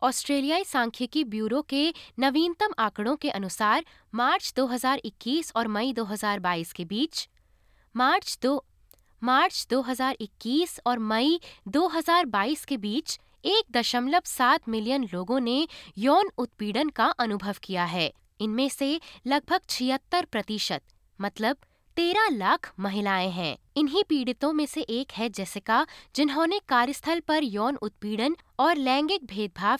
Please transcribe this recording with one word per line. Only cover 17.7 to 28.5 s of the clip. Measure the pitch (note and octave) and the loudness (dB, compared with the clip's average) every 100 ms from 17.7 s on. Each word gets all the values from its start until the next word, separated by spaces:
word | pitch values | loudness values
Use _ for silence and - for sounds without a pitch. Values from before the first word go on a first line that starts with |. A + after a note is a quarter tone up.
| F3+ F3 | -2 0
है। | F3 D#3+ - _ - | 0 -2 -4 _ -8
इनमें | G#3+ A3 C4+ | -4 -2 -2
से | - C#4 D#4+ - - B3 | -2 -2 -2 -6 -12 -2
लगभग | C#4+ - F4+ - | -2 0 -2 -2
छिहत्तर | - B3+ C4 - F4 F4 | -2 -2 -2 -2 -2 -2
प्रतिशत, | A3+ G3+ G#3+ - D#3+ - _ _ - | -4 -4 -4 -4 -6 -8 _ _ -8
मतलब | G3 - A3 C#4+ _ _ _ - | -8 -2 -2 -2 _ _ _ -2
तेरह | E4+ G4 A4 | 2 4 2
लाख | A#3+ F#3+ E4+ - - | 2 2 2 0 -6
महिलाएं | G3 G3+ G3+ F#3+ F#3 | -4 0 0 2 0
हैं। | F3 D#3+ - _ - | -2 -4 -6 _ 0
इन्हीं | D4 E4+ - | 2 2 2
पीड़ितों | D4 A#3+ A#3+ C#4+ | 0 0 -2 0
में | D#4 C#4+ | 0 -2
से | D#4 | -4
एक | - A#3 C4+ | -4 -4 -4
है | - A#3 | -6 -6
जेसिका, | G3+ F#3 G3+ - A3+ D#4 - - - | -6 -8 -6 2 2 2 -6 -6 0
जिन्होंने | D4 C#4 E4 G4+ - | 2 2 0 0 2
कार्यस्थल | B3 B3 C#4 D4+ E4+ - | 2 2 -2 -2 -2 0
पर | D#4 | 0
यौन | C#4 G3+ A3+ C#4+ | 0 0 -2 -2
उत्पीड़न | G#3 - G#3 G#3+ C4 E4+ _ | -6 -6 -6 -2 0 -2 _